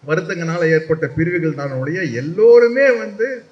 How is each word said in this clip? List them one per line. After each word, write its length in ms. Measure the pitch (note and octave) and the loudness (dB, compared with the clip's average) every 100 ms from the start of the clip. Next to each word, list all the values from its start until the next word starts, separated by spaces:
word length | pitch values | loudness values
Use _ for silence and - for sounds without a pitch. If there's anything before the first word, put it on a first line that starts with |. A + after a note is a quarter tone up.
| C3+ | -2
வருத்தங்களால 600 | D#3+ E3+ E3+ E3 E3+ E3 | -4 -4 -8 -6 -2 2
ஏற்பட்ட 380 | D#3+ D#3+ D#3 D3+ | 2 0 -4 -4
பிரிவுகள் 480 | - E3 F3 D#3+ C#3+ | -2 -2 -2 -4 -4
தான் 160 | C#3+ | -8
ஒழிய 300 | C3 C3+ F3 | -6 -6 -6
எல்லோருமே 880 | E3+ A#2 C#3+ E3+ A3 A#3+ A#3 B3 C#4 | -6 -6 -6 2 6 8 6 4 2
வந்து 520 | A#3 G#3+ G3+ A#3+ B3+ - | 2 -4 -6 -6 -6 -12